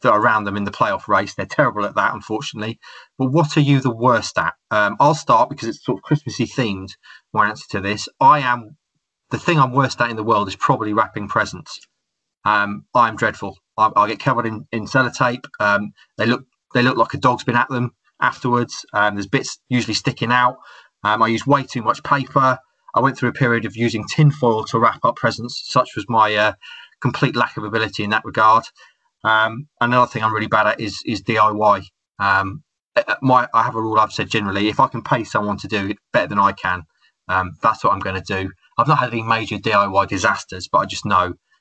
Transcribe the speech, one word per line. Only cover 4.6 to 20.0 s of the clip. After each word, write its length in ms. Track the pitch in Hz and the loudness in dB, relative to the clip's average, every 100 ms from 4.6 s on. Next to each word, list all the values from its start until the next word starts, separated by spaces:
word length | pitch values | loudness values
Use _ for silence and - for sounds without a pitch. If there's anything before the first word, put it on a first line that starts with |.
| - | -4
Um, 240 | 107 104 104 | 0 0 2
I'll 160 | 143 | 2
start 360 | 156 - 113 127 | 2 2 2 2
because 180 | 139 113 | -2 -8
it's 160 | 107 | -6
sort 140 | - 104 | -6 -6
of 40 | |
Christmassy 440 | - 151 - - 113 | 0 -2 -2 -4 -4
themed, 420 | - 117 95 95 - - - _ | -2 -4 -4 -10 -16 -20 -20 _
my 160 | 107 104 | 0 0
answer 180 | 107 - | -2 -8
to 100 | 101 | -6
this. 280 | 95 104 - - | -4 -6 -6 2
I 200 | 135 147 | 4 4
am, 360 | 131 123 110 - _ _ _ _ - | 2 -2 -6 -20 _ _ _ _ -8
the 80 | - | -6
thing 220 | - 165 | 0 2
I'm 120 | 131 | 4
worst 280 | 127 131 - | 2 0 0
at 100 | 120 | -4
in 60 | 113 | -2
the 80 | |
world 240 | 107 107 98 | 0 0 0
is 80 | 95 | -2
probably 360 | - 127 107 | 0 0 0
wrapping 340 | 107 107 - 101 | 0 0 -2 -4
presents. 500 | 110 101 92 - - _ _ _ _ _ _ | -2 -4 -6 -16 -20 _ _ _ _ _ _
Um, 400 | 104 104 104 101 - | 0 0 0 -6 -2
I'm 220 | 123 117 107 | 2 2 2
dreadful. 420 | 110 101 98 90 _ - | -4 -2 -10 -12 _ 0
I, 140 | 110 - | 0 2
I 100 | 104 | 0
get 140 | 113 | 0
covered 260 | - 117 113 | -2 -2 -2
in, 220 | 110 - | -6 -8
in 140 | 117 104 | -8 -2
sellotape. 580 | 135 123 - 127 123 - - | 0 0 0 -2 -2 -8 -2
Um, 340 | 104 101 104 - _ - | 0 0 -2 -12 _ -4
they 100 | 113 | -2
look, 180 | 120 - _ _ | -2 -4 _ _
they 80 | 123 | 0
look 140 | 123 120 | 2 2
like 160 | 113 | 0
a 40 | - | 0
dog's 240 | 127 120 | 0 0
been 140 | - 120 | 0 0
at 120 | 127 | 0
them 220 | 131 123 - _ - | -2 -4 -8 _ -4
afterwards. 640 | 127 - 127 120 120 - - | -2 -2 0 0 0 -6 -6
Um, 240 | 107 104 101 | 0 0 0
there's 100 | 101 | -2
bits 320 | 135 - - - | -2 -4 -12 -4
usually 260 | 123 110 | -2 -2
sticking 360 | 104 | -4